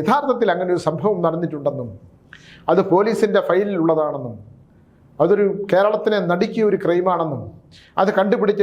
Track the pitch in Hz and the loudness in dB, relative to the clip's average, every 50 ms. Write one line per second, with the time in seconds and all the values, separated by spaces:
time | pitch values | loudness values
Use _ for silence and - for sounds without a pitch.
0 | 156 175 247 294 285 269 240 - 220 196 170 180 185 175 180 170 - 156 160 143 | 2 2 0 2 2 0 -2 0 0 0 0 0 0 -2 -2 0 0 -2 -2 0
1 | 147 214 208 175 170 165 160 170 175 151 151 147 139 147 135 131 120 113 98 - | 0 -2 0 0 0 -2 0 -2 -4 -4 -4 -4 -4 -4 -4 -6 -8 -12 -14 -16
2 | - - - _ _ _ - - - - - - - - 165 196 185 190 165 185 | -20 -20 -20 _ _ _ -20 -20 -20 -20 -20 -8 -2 0 0 2 2 2 2 2
3 | 208 226 214 202 226 202 196 196 - - 175 185 208 208 202 175 160 165 160 156 | 2 2 0 0 0 2 2 2 2 2 2 0 0 0 -2 0 0 2 2 0
4 | 151 151 151 135 131 120 110 107 - - - - - _ _ _ _ _ _ _ | 0 -2 -4 -6 -10 -12 -12 -14 -18 -20 -20 -20 -20 _ _ _ _ _ _ _
5 | - _ _ - 151 175 202 202 208 196 - - - - 170 185 202 214 214 214 | -20 _ _ 0 2 2 4 2 2 0 -2 -4 -2 0 2 2 4 2 0 0
6 | - 226 214 202 180 170 175 180 214 214 - 226 220 208 196 196 - 160 175 180 | -2 -2 -2 0 0 0 0 -2 -2 -2 -2 0 0 0 0 0 0 0 0 0
7 | 180 185 180 170 165 156 139 113 104 - - - - _ - - - - _ - | 0 0 0 0 -2 -4 -6 -8 -10 -14 -16 -20 -20 _ -20 -20 -20 -6 _ 0
8 | 190 190 - 185 196 208 185 - 214 202 208 202 | 0 2 2 2 2 2 2 2 2 2 2 2